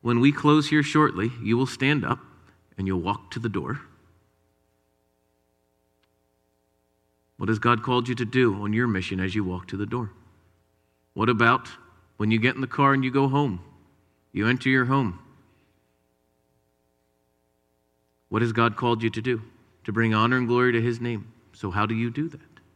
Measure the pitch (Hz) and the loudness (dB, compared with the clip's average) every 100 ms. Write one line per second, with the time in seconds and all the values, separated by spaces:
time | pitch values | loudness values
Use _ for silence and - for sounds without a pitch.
0 | 117 120 135 147 147 151 147 151 147 156 | 0 2 2 2 2 4 4 0 2 2
1 | 151 90 110 120 104 117 127 - 135 151 | 2 0 -4 -4 -2 0 0 -2 0 0
2 | 104 127 - - - _ _ - 95 92 | -2 -4 -6 -20 -20 _ _ -8 -4 -2
3 | 85 101 - - 113 95 64 143 - _ | -2 -6 -8 -8 -6 -6 -6 -10 -12 _
4 | _ _ _ _ _ _ _ _ _ _ | _ _ _ _ _ _ _ _ _ _
5 | _ _ _ _ _ _ _ _ _ _ | _ _ _ _ _ _ _ _ _ _
6 | _ _ _ _ _ _ _ _ _ _ | _ _ _ _ _ _ _ _ _ _
7 | _ _ _ - 98 110 120 120 120 123 | _ _ _ -6 -2 2 2 0 0 -2
8 | 123 123 117 127 123 98 104 107 123 98 | -2 -6 -2 2 2 2 -4 -2 0 -2
9 | 92 95 95 104 92 90 87 95 104 123 | -4 -4 -2 -2 -4 -6 -8 -8 -6 -6
10 | 107 - _ _ _ _ _ _ _ _ | -8 -12 _ _ _ _ _ _ _ _
11 | _ - 113 113 117 - - - - _ | _ -2 0 4 4 4 -2 -20 -20 _
12 | _ _ 107 113 120 131 127 - 139 135 | _ _ 0 2 2 0 -6 2 4 4
13 | 131 135 139 139 143 90 - - _ _ | 2 2 2 2 0 -4 -10 -20 _ _
14 | _ _ _ - 107 123 131 131 123 139 | _ _ _ -2 0 0 2 2 2 2
15 | 117 87 - - _ _ _ _ _ _ | 0 -4 -16 -20 _ _ _ _ _ _
16 | _ _ _ _ _ _ _ _ _ _ | _ _ _ _ _ _ _ _ _ _
17 | _ _ _ _ _ _ _ _ _ _ | _ _ _ _ _ _ _ _ _ _
18 | _ _ _ 110 117 113 117 110 123 117 | _ _ _ 0 0 2 2 2 -2 0
19 | 113 113 120 117 110 _ _ _ - 107 | -2 -4 -4 -4 -6 _ _ _ -6 0
20 | 113 110 113 127 120 120 123 117 117 113 | 2 4 2 2 2 2 2 2 0 -2
21 | 120 113 - - _ - 101 95 107 113 | -6 -6 -10 -20 _ -10 -6 -2 -2 -2
22 | 117 117 160 - - - _ | -4 -4 -8 -10 -20 -20 _